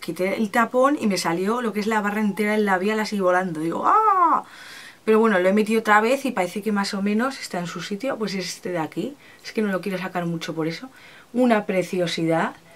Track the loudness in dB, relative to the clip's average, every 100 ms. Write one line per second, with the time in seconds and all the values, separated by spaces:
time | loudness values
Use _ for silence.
0 | -10 -4 -2 0 0 0 2 2 2 2
1 | 0 0 0 -2 0 -2 -2 -4 -2 -2
2 | -2 0 -2 0 0 0 2 2 0 -2
3 | -2 0 2 2 0 -4 -4 -2 2 4
4 | 4 4 4 2 -2 -14 -18 -18 -20 -6
5 | 2 4 4 4 4 4 2 2 4 4
6 | 4 2 0 -2 -2 -4 -2 -2 -2 -2
7 | 0 0 0 -4 -8 -6 -6 -8 -8 -6
8 | -4 -4 -4 -6 -8 -8 -6 -4 -4 -4
9 | -8 -8 -18 -20 -8 -2 -2 -2 -4 -6
10 | -6 -4 -4 -4 -6 -4 -4 -6 -12 -18
11 | -20 -20 -6 0 4 2 2 0 0 -2
12 | -2 0 0 2 0 -4 -18